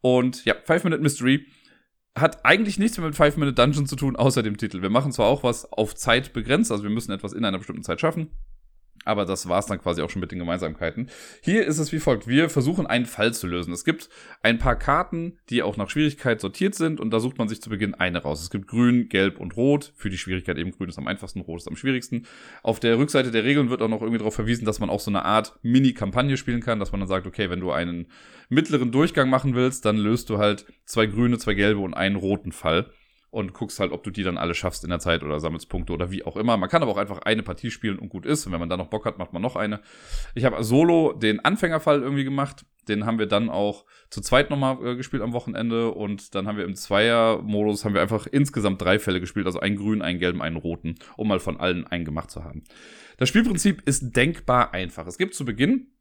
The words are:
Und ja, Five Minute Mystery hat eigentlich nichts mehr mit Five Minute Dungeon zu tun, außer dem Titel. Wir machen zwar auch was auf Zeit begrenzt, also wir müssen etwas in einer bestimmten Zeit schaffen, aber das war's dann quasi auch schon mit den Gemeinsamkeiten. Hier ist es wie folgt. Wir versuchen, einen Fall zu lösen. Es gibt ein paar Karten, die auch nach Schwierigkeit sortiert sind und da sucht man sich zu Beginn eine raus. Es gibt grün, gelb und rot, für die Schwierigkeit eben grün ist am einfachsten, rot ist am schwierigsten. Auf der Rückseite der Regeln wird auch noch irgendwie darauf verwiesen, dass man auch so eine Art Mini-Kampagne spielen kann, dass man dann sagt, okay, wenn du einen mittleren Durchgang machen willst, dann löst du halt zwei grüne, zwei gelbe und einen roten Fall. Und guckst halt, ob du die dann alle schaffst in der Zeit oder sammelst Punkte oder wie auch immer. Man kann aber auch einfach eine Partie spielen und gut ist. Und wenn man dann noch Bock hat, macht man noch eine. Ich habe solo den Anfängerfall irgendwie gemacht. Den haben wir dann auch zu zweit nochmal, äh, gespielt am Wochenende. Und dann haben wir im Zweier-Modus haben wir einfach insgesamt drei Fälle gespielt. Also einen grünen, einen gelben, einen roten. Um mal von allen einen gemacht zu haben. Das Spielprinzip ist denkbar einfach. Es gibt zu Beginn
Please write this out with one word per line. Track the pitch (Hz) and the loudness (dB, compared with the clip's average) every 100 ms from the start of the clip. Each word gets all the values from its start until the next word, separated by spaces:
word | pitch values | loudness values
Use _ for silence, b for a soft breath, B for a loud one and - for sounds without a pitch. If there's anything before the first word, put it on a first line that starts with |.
Und | 127 127 127 123 | 6 4 4 0
ja, | - - | -2 -2
Five | - - | 2 2
Minute | 196 156 | 2 2
Mystery | 151 143 123 139 - b b b b _ _ - | 2 2 2 2 0 b b b b _ _ 0
hat | 151 - | 0 2
eigentlich | - 196 214 - | 4 4 4 2
nichts | 214 - | 0 0
mehr | 165 | -6
mit | 147 | 4
Five | 147 147 | 4 4
Minute | 143 | 0
Dungeon | 127 127 143 139 | 4 4 4 0
zu | |
tun, | 135 139 123 | 0 -2 2
außer | 120 127 | 2 4
dem | 110 104 | 0 -2
Titel. | 107 92 | -4 -2
Wir | 95 | 2
machen | 110 139 | 2 2
zwar | 120 107 | 2 4
auch | 139 | 4
was | 127 117 - | 2 -2 -6
auf | - 107 | -2 -2
Zeit | - - 120 139 | -2 2 2 2
begrenzt, | - 113 143 226 | -6 0 2 2
also | 104 | 0
wir | 104 | -2
müssen | 107 - | -4 -4
etwas | 98 101 | -8 -8
in | - | -4
einer | 110 95 | -2 -2
bestimmten | - - | -6 -12
Zeit | - 82 | -6 0
schaffen, | 160 156 - - - - - _ _ - | 0 -2 -6 -10 -14 -16 -20 _ _ -12
aber | - 104 | -2 -2
das | 95 95 90 | 0 -2 0
war's | 90 101 | 0 0
dann | 98 | -4
quasi | - 85 | -2 -2
auch | 73 | -2
schon | - | -4
mit | 90 | -6
den | 95 | -6
Gemeinsamkeiten. | 85 87 85 78 82 80 120 B B B | -4 -4 -4 -4 -6 -6 -10 B B B
Hier | - 202 | 0 2
ist | 208 156 | 2 0
es | 151 | -2
wie | 156 | -2
folgt. | 143 120 104 | 0 0 2
Wir | 131 160 | 2 4
versuchen, | 147 127 180 170 | 2 0 0 0
einen | 120 120 | 0 -2
Fall | - 110 | 0 0
zu | 117 92 | 0 -4
lösen. | 87 87 | -4 -4
Es | 87 | -4
gibt | - - - B B B | -2 -2 -4 B B B
ein | 110 117 | 0 2
paar | 131 | 2
Karten, | 117 - 143 185 170 170 - _ | 0 2 0 0 -4 -6 -10 _
die | 120 | -2
auch | 82 - | 0 -2
nach | 98 | -4
Schwierigkeit | - 151 143 135 110 | 0 0 0 -2 0
sortiert | 95 - 190 | -2 -2 -2
sind | 196 165 160 | 0 -2 -2
und | 110 | 0
da | 113 | 0
sucht | 120 131 | -2 -2
man | 110 | -4
sich | 110 | -4
zu | - | -8
Beginn | 107 104 | -4 -4
eine | - 90 87 | -2 -2 -2
raus. | 73 76 | -4 -6
Es | 82 | -6
gibt | 104 95 | -8 -4
grün, | 113 120 123 113 | 4 4 4 2
gelb | 98 98 - | 2 2 0
und | 90 90 | -10 0
rot, | 127 143 143 | 2 2 -2
für | _ 104 | _ -8
die | 92 | -6
Schwierigkeit | - 92 87 78 | -6 -6 -4 -4
eben | 87 | -4
grün | - 90 | -6 -10
ist | 82 | -8
am | 69 | -8
einfachsten, | 95 92 - | -8 -8 -12
rot | 87 85 | -10 -10
ist | - | -10
am | - | -6
schwierigsten. | 131 127 120 120 120 B B B | -2 -4 -4 -8 -10 B B B
Auf | - 110 | -2 0
der | 117 117 | 4 4
Rückseite | 143 147 127 | 4 2 2
der | 113 | 2
Regeln | 110 143 127 | 2 2 2
wird | 123 | 0
auch | 110 | -2
noch | 110 | -2
irgendwie | 113 117 | -2 -2
darauf | 107 | -2
verwiesen, | - 110 117 | -2 -2 -2
dass | 110 104 | -2 -2
man | 104 | -2
auch | 95 | -2
so | - | -2
eine | 101 | -2
Art | 85 107 107 _ | 2 0 0 _
Mini-Kampagne | 117 127 135 123 98 101 139 135 | 2 4 4 2 -2 0 0 0
spielen | - 120 | -2 -4
kann, | 117 113 | -2 -2
dass | 98 | -2
man | 101 | -4
dann | 95 | -2
sagt, | 95 92 | -2 -2
okay, | - 98 | -4 -4
wenn | 87 | -2
du | 90 | -2
einen | 71 87 87 85 B B B B | -2 -2 -4 -10 B B B B
mittleren | 127 160 147 123 | 2 4 2 2
Durchgang | 123 160 - 131 | 2 2 2 2
machen | 131 135 | 2 2
willst, | 120 127 127 | 2 2 2
dann | 110 107 | 0 2
löst | 104 120 - | 2 0 0
du | 104 | 0
halt | 104 101 - - | 2 0 -6 -20
zwei | _ - 110 | _ 2 2
grüne, | 101 120 117 | 4 2 2
zwei | - | 0
gelbe | 101 101 107 | 2 4 4
und | 95 | 0
einen | - 98 101 | -2 0 0
roten | 95 98 - | 0 0 -2
Fall. | - 80 82 107 b b b b | -4 0 2 0 b b b b
Und | 113 95 | -6 -6
guckst | - 104 - | -6 -10 -4
halt, | 98 | -4
ob | 67 | -4
du | - | -8
die | 90 | -4
dann | 92 87 | -4 -2
alle | 78 | -2
schaffst | 85 92 - | -2 -4 -6
in | 80 | -6
der | 87 | -4
Zeit | 90 82 | 0 0
oder | 73 76 | 0 -4
sammelst | 80 80 - | -4 -6 -8
Punkte | 92 85 | -8 -4
oder | 85 87 | -4 -4
wie | 92 | -6
auch | - 90 | -8 -4
immer. | 113 110 | 0 0
Man | 92 | 2
kann | 165 | 0
aber | 139 | 0
auch | 101 | -2
einfach | 101 95 | -2 -4
eine | - 110 | -2 -2
Partie | 110 90 123 | -2 -8 -8
spielen | - 110 98 | -6 -6 -6
und | 104 | -8
gut | 92 | -10
ist. | 82 147 - | -4 -4 -2
Und | |
wenn | 85 | -6
man | 85 | -4
dann | 90 | -6
noch | 90 | -4
Bock | 107 | -4
hat, | 113 - | -6 -6
macht | 90 | -10
man | 87 | -6
noch | 110 - | -6 -4
eine. | 107 107 B B B B B | -4 -6 B B B B B
Ich | - 127 | 0 0
habe | 98 | 0
solo | 110 127 170 170 160 | 2 6 6 6 4
den | - 110 104 | 2 0 2
Anfängerfall | 143 208 175 160 156 147 | 0 0 0 0 2 2
irgendwie | 135 143 | 2 -2
gemacht. | 135 139 139 - - _ - | -2 -2 -4 -8 -20 _ -4
Den | 104 | -2
haben | 107 113 | 0 0
wir | 107 | 2
dann | 104 113 | 2 0
auch | 82 101 101 _ b b | 0 -2 -2 _ b b
zu | - | -10
zweit | - 131 143 | 2 2 4
nochmal, | 143 135 131 120 | 0 0 -2 -4
äh, | 123 | -6
gespielt | 127 135 | -4 -4
am | 110 | -2
Wochenende. | 120 117 113 113 113 117 | -4 -6 -4 -2 0 -2
Und | - 101 101 - | -2 -6 -6 -6
dann | 101 98 | -6 -4
haben | 104 | -4
wir | |
im | 92 95 | -6 -6
Zweier-Modus | - 101 113 117 113 110 104 104 107 104 | 0 4 4 6 4 2 0 0 2 0
haben | 110 | 0
wir | 98 | 0
einfach | 95 107 107 | 2 0 0
insgesamt | 139 143 - 104 95 | 2 2 2 0 0
drei | 87 101 | 2 2
Fälle | - 90 | 2 -2
gespielt. | 90 - | -2 -2
Also | 92 87 | -2 -2
einen | 98 101 | -2 -2
grünen, | 101 107 | 0 -2
einen | 80 87 | 0 0
gelben, | 90 90 | 0 0
einen | 80 80 | -4 -4
roten. | 85 82 82 85 B B | -6 -6 -6 -10 B B
Um | 107 | 0
mal | 95 | 0
von | - 82 | -2 -2
allen | 90 90 - | -2 -2 -4
einen | 87 80 | -6 -4
gemacht | 76 - | -6 -8
zu | - | -12
haben. | 78 71 - B B B B B | -12 -14 -16 B B B B B
Das | 127 | 2
Spielprinzip | 214 240 185 208 - | 4 4 2 2 0
ist | - 139 127 123 | 0 -2 0 2
denkbar | 135 165 - 123 - | 2 0 0 2 2
einfach. | 92 90 - 82 | -2 -8 -8 -14
Es | - | -4
gibt | 185 | -4
zu | - | -4
Beginn | 131 107 143 254 269 _ | -6 0 2 2 -2 _